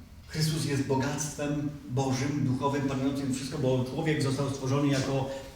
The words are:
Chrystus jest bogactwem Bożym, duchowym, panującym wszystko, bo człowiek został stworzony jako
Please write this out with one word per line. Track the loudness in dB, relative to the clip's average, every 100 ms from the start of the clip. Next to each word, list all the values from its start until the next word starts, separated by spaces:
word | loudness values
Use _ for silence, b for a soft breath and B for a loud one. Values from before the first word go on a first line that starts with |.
| -16 -18 -8
Chrystus | -2 0 0
jest | 0 0
bogactwem | 2 2 2 -2 -4 -4 -2 -2 -2 -6 -4
Bożym, | 0 2 2 0 2 2
duchowym, | 2 2 0
panującym | 0 0 0 0 -2
wszystko, | -2 -4 0
bo | 2 2
człowiek | 0 0 0 2
został | 2 0 -2
stworzony | -2 0 2 4
jako | 2 2 0 0 B B